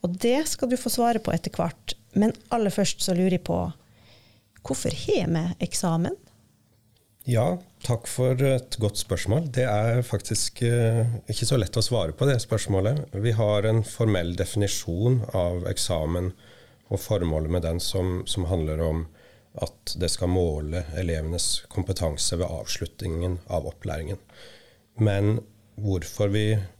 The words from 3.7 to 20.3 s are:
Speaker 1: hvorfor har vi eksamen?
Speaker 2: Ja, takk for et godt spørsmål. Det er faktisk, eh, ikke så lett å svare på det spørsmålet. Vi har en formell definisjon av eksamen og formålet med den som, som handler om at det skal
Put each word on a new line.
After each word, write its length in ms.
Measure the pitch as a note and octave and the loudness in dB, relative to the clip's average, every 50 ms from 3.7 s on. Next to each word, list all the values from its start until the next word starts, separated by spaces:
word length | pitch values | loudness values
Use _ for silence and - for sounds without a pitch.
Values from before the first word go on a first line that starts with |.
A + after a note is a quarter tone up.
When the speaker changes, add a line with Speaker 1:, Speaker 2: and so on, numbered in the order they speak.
| D#3+ - _ _ - _ - - - - _ _ _ _ _ _ _ - _ | -6 -10 _ _ -20 _ -20 -20 -20 -20 _ _ _ _ _ _ _ -18 _
Speaker 1:
hvorfor 320 | - C4+ - - - - - | -6 -6 -4 -4 -4 -6 -4
har 320 | - - G#4 F4+ F3+ E3 | -2 0 0 2 2 2
vi 380 | E3 D#3+ E3 F3 E3+ - - - | 0 0 0 -2 -2 -4 -4 -4
eksamen? 500 | - - - F3+ E3 E3 E3+ - F#4+ - - - _ _ _ _ _ _ _ _ _ _ _ _ _ _ _ _ _ _ - - | -2 -2 0 0 2 2 0 -2 -2 -6 -12 -20 _ _ _ _ _ _ _ _ _ _ _ _ _ _ _ _ _ _ -2 2
Speaker 2:
Ja, 300 | A#2+ A2 A#2 E3 F3+ F3 - - _ _ - | 2 4 4 2 0 -2 -6 -16 _ _ -2
takk 240 | - A#2+ A2 - - | -2 -2 -2 -2 -6
for 260 | - - B2 C3 C3 | -2 0 2 2 2
et 460 | B2+ C#3 C3+ C3+ B2 - - - - | 2 4 2 2 2 0 -4 -4 0
godt 180 | A2 G2+ - - | 0 0 0 -2
spørsmål. 540 | - - F#2+ E2+ - - G#2 D3 E3+ D3+ | -4 -2 -2 -2 0 0 0 0 0 -2
Det 160 | A#2+ B2+ B2+ B2+ | 0 0 0 2
er 320 | G#2 G#2 G#2+ A#2 A#2 B2 | 2 2 2 2 2 2
faktisk, 600 | A#2+ - - G2+ - - A2+ - - - - - B2 | 0 0 -2 -4 -2 -2 -2 -2 -2 -4 -2 0 0
eh, 420 | A#2 A#2 A#2+ A2+ A2+ A2+ A#2 A#2 A#2+ A#2 - - - | 2 4 4 4 4 4 2 2 0 0 -4 -6 -6
ikke 160 | G#2+ - - | -4 -2 0
så 140 | - C#3+ B2+ | 2 2 2
lett 180 | G2+ - - A2+ | 2 2 0 0
å 80 | G#2+ | 0
svare 280 | - B2+ A2+ F2+ D#2+ D#2 - | 2 2 0 0 0 0 0
på 80 | C3 | 2
det 160 | C#3 C3+ A#2 | 2 2 2
spørsmålet. 680 | G#2+ - A2+ G#2+ - - G#2 F#2+ F#2+ G#2+ C3+ D3+ C#3+ - - | 0 0 -2 -2 0 0 0 2 2 2 0 -2 -4 -4 -6
Vi 180 | G2 G#2 A#2+ | -2 0 0
har 300 | A2 G#2+ A2+ G#2 G#2 G#2 G2+ A2 | 2 2 4 4 4 2 2 4
en 160 | A2 A2+ A2 | 2 2 2
formell 500 | - - - A#2 A2 G#2 F#2 E2+ F2 F2+ | 0 -2 0 2 2 4 2 2 0 0
definisjon 880 | F2+ F#2+ - - G#2 G#2 G2 - - - - E2 F2 G#2+ A#2+ C3 B2 G#2+ - - | -2 -2 -2 0 0 0 0 0 -4 -4 -4 -2 0 2 4 2 2 0 0 0
av 320 | F#2+ F2+ F2 F2+ F2+ F2+ F#2 | 0 0 0 0 -2 -2 -4
eksamen 640 | - - - - F#2 D#2+ D#2 D2+ E2 F2+ F2+ F2+ F#2 _ - - - - - - _ _ _ _ | -2 -2 0 0 0 0 0 0 0 0 -2 -2 -4 _ -18 -20 -20 -20 -20 -20 _ _ _ _
og 80 | G2+ - | -6 -4
formålet 540 | - - A2 G2+ F2 E2+ D#2 D#2 D#2 D#2 E2+ | -2 0 0 0 2 0 0 0 0 0 0
med 80 | F2+ | 0
den 180 | D#2+ E2 E2 F2 | 0 -2 -2 -2
som, 440 | - - - F#2+ F2+ F#2 F2+ F#2 - | -4 -2 -2 -2 -2 0 -2 -4 -4
som 220 | - - - F2+ D#2+ | -4 -2 -2 0 0
handler 320 | F#2+ F2 D#2 D2+ D#2 D#2 | 0 0 0 -2 -2 -2
om 220 | E2 E2 D#2 E2 E2 D#2+ - - - - - - _ _ _ - | 0 0 0 -2 -4 -6 -12 -20 -20 -20 -20 -20 _ _ _ -6
at 320 | - - - _ _ - - - | -6 -6 -8 _ _ -10 -4 -2
det 80 | F#2 E2 | -2 -2
skal 220 | - - A2 F2+ | 0 0 0 2